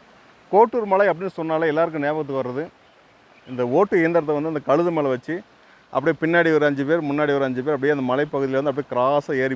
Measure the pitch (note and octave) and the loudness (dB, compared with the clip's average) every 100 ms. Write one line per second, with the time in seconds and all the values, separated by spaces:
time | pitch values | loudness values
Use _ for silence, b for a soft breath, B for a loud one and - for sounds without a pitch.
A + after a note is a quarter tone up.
0 | - - - - - F#3+ A#3 B3 G#3+ F#3+ | -20 -20 -20 -20 0 4 4 2 0 2
1 | G3+ E3 F#3 - D#3+ D#3+ E3 D3+ E3+ D#3 | 2 0 -4 -6 -4 0 0 2 0 -2
2 | C#3+ D3+ C#3 C3+ B2 B2+ F3 - _ _ | -2 -2 -4 -4 -4 -6 -8 -14 _ _
3 | _ _ _ - - B2 B2 C#3+ G#3 F#3+ | _ _ _ -20 -10 -4 0 2 2 2
4 | E3 E3+ D3+ D3 D#3+ D3+ C3+ D3 F3 D#3+ | 2 0 0 -2 -4 -4 0 0 2 0
5 | C#3 B2+ - E3+ - b b b b C3+ | -2 -2 -6 -10 -10 b b b b -2
6 | D3 D3+ D#3+ E3+ E3 D#3 D3 C#3 C#3 E3 | -2 0 0 2 4 4 2 0 0 0
7 | D3 C#3+ D3 C#3 C3+ B2+ C3+ C#3+ C#3+ D3 | 0 -2 0 0 0 -2 -2 -2 0 0
8 | B2+ C3 D3 C#3+ C3+ C3 C#3+ C3+ C3+ B2 | 0 -2 -2 -2 -2 0 -2 -4 -4 0
9 | B2+ D3 C#3+ C#3 C3 | 2 0 0 -2 -2